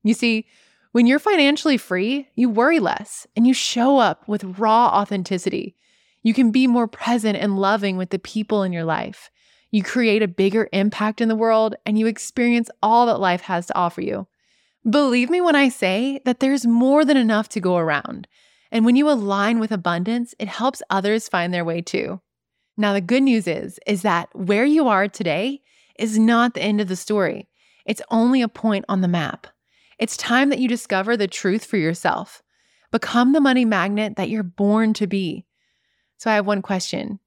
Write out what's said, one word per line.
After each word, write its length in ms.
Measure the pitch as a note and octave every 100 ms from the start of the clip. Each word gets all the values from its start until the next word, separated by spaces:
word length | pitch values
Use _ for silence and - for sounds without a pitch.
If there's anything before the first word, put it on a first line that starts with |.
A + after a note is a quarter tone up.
You 120 | G#3+
see, 320 | A3+ A#3+ A3 - _ _ _ _
when 140 | A#3 A#3+
you're 120 | C#4+
financially 580 | - F#4 C#4 D4 D#4 C4
free, 520 | - F3+ G#3 C#4 C#4
you 140 | - B3
worry 300 | G#3+ C4 E4
less 480 | G3 - G#3+ - -
and 120 | - A#3+
you 80 |
show 440 | B3+ - A#3+ B3 C#4
up 300 | G#3+ - -
with 300 | G#3 F#3+ F#3
raw 300 | G#3+ A3+ A#3+
authenticity. 880 | G3 G3+ G3+ F3 F#3 F#3+ - - _ _ _ _ _
You 120 | A3+
can 160 | A3+ A#3
be 160 | A#3+ C4
more 220 | A#3+ A3+
present 480 | - - A#3+ G#3+ G3+
and 220 | G3+ G3
loving 380 | G3 G#3+ G3 F#3
with 140 | F#3
the 80 | F#3+
people 440 | - A3 G#3+ G#3+
in 100 | F#3+
your 120 | F3
life. 460 | E3 D#3+ - - - _ _ _ _
You 120 | G#3+
create 400 | F#3+ B3+ A3+ G#3
a 60 | G#3
bigger 400 | F3 G3 G#3+ G#3+
impact 480 | F#3+ G#3 - G#3+ G#3+
in 80 | A3+
the 80 | A3
world, 380 | A3+ A3 A3 -
and 140 | - G#3+
you 80 | A3
experience 640 | A3 - - A#3+ A#3+ A#3 -
all 240 | G#3 A#3 A#3+
that 140 | G#3+
life 220 | F#3 F3+
has 240 | - F3 F3+
to 100 | -
offer 240 | F3 F3+
you. 260 | F3+ G3+ G3 _ _ _ _ _ A#3
Believe 400 | C4+ C#4 B3 B3
me 120 | F4+
when 160 | F4 D4
I 120 | C4+
say 520 | - F#3 F#3+ C4 C#4
that 140 | B3+ A#3+
there's 240 | C4+ C4+
more 400 | A#3 A#3 C4 C#4+
than 120 | D4 C#4
enough 320 | A3+ G#3+ A3
to 100 | G#3+
go 160 | F3+ F3+
around. 520 | D#3+ C#3+ - - - _ _ _ _
And 140 | A3+
when 100 | A3+
you 160 | B3 D4
align 480 | C4+ G3+ G3 G#3 A#3
with 140 | A3
abundance, 600 | G#3 F3 F3 F#3 A#3+ A#3+ -
it 100 | G#3
helps 340 | - B3 C4+ -
others 400 | F#3+ G3 A3 -
find 240 | F#3 F3
their 120 | F3
way 160 | E3 E3
too. 380 | E3+ - - F#3 _ _ _ _ _ -
Now, 160 | G#3
the 80 | G3+
good 240 | F3 B3+
news 240 | C4+ A3+ F3
is, 320 | D#3 - - -
is 160 | G3+
that 260 | G3+ E3+ -
where 300 | - F#3 G#3
you 220 | C#4 D#4 C4
are 220 | G3 G3+
today 540 | - E3+ D3+ A#3+ C#4 _ _ _ -
is 200 | A3 G#3+
not 360 | A3 A#3 A#3+
the 80 | F#3
end 180 | F#3 G#3
of 80 | G3
the 60 |
story. 540 | F#3 - G#3+ E3+ - - _ _ _
It's 180 | - A3 -
only 320 | A#3 A#3+ C4
a 60 | A3+
point 360 | - A3 G3+ -
on 120 | F#3+
the 80 | F#3
map. 380 | F3 D3 - - _ _ _ _ _
It's 180 | A3+ -
time 340 | - A#3+ C#4
that 80 | -
you 100 | B3+
discover 480 | A#3+ - F#3+ G3 A#3
the 100 | G3
truth 380 | - F#3+ G#3+
for 140 | - G#3
yourself. 640 | D#3+ F3 F3 - - - _ _ _ _ _
Become 400 | A#3 - A#3 B3
the 80 | D4+
money 240 | C4+ B3+
magnet 520 | A#3 G3+ F#3 G#3 G#3+ -
that 120 | -
you're 140 | A3
born 500 | F#3 - G3+ G#3+ A3
to 120 | A3 G3+
be. 400 | G3 F3+ - - _ _ _ _ _ _ _
So 120 | A3+
I 40 |
have 120 | G#3+ G3
one 160 | G3+
question. 560 | - F#3 - - G#3+ G3+